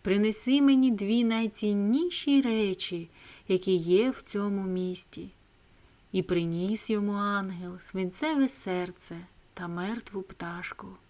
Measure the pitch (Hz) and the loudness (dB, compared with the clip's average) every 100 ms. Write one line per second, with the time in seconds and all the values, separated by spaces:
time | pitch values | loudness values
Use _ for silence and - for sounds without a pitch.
0 | 196 202 214 214 - 277 277 262 262 208 | 2 2 2 0 2 4 6 6 6 2
1 | 202 233 226 226 226 - 214 202 202 262 | 2 2 4 2 -2 -2 0 2 2 2
2 | 349 - - 277 254 220 202 185 - 175 | 2 -2 4 4 4 2 0 -2 -4 -6
3 | 170 - - - - 185 190 180 165 180 | -10 -18 -20 -20 0 0 2 0 4 4
4 | 254 254 - 208 202 196 190 185 185 180 | 4 -2 -6 -4 -2 -2 -2 -2 -4 -6
5 | - - 185 - _ _ _ _ - _ | -12 -14 -14 -18 _ _ _ _ -20 _
6 | _ 190 180 180 170 170 185 214 - 214 | _ -4 0 0 0 -2 -2 -2 -2 -2
7 | 202 202 202 202 190 175 180 180 - 185 | 0 -2 -2 -2 -4 -8 -10 -12 -8 -4
8 | 185 185 311 294 262 - - 180 180 - | -4 -2 -2 2 0 0 -4 -4 -4 -10
9 | - 170 180 - _ - 175 175 190 233 | -14 -14 -16 -20 _ -12 -8 -6 -4 -6
10 | - 196 190 - 170 175 175 - 196 185 | -8 -10 -10 -12 -10 -10 -10 -12 -16 -18